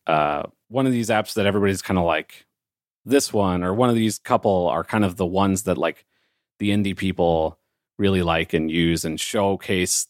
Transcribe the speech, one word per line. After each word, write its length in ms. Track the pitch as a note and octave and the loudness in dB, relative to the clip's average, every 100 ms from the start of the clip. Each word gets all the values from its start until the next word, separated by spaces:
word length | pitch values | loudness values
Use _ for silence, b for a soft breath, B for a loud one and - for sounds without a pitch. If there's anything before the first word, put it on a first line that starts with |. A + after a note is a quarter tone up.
| - | -2
uh, 380 | D#2 D2+ D2 - _ _ | 0 0 -2 -8 _ _
one 180 | A#2+ C3 | -2 0
of 60 | |
these 180 | A#2+ A2+ | 0 0
apps 240 | A2 G#2+ | -2 -2
that 120 | A2 G2+ | -2 0
everybody's 360 | G2+ G2 F#2+ | 2 0 0
kinda 200 | - F#2+ | -2 0
like, 440 | E2+ D#2+ - - _ _ _ _ _ _ - | 2 0 -4 -16 _ _ _ _ _ _ 0
"This 280 | C#3 - | 2 2
one," 300 | A2 G2 F2+ | 0 0 0
or 100 | F2+ | -2
one 160 | G2+ B2+ | 2 2
of 60 | A#2 | 4
these 240 | A2 - | 0 -2
couple 480 | - A#2+ A2 F#2+ F2 | -2 0 2 2 2
are 160 | C#2+ | 0
kind 220 | E2 A2 G2+ | 0 0 0
of 120 | F2 | 0
the 80 | F2+ | -2
ones 380 | F#2 G2 F#2+ | 2 2 0
that, 140 | - F2+ | -2 -2
like, 280 | E2 - _ _ _ _ _ _ | -2 -4 _ _ _ _ _ _
the 100 | G#2 | -2
indie 260 | G#2 G2 F#2 | 0 0 -2
people 640 | F#2+ F2 E2+ E2 D#2+ - _ _ _ - | -2 0 2 2 -2 -6 _ _ _ -2
really 240 | G2 F#2+ | 0 2
like 320 | E2+ E2 - | 2 0 0
and 160 | E2 D#2+ | -2 0
use 340 | E2 E2+ E2 E2 | 0 0 0 -4
and 140 | D#2 | -6
showcase 880 | - A2+ G2 G2 - F#2+ F2+ - - | -4 -2 0 -2 -2 -2 -2 -4 -6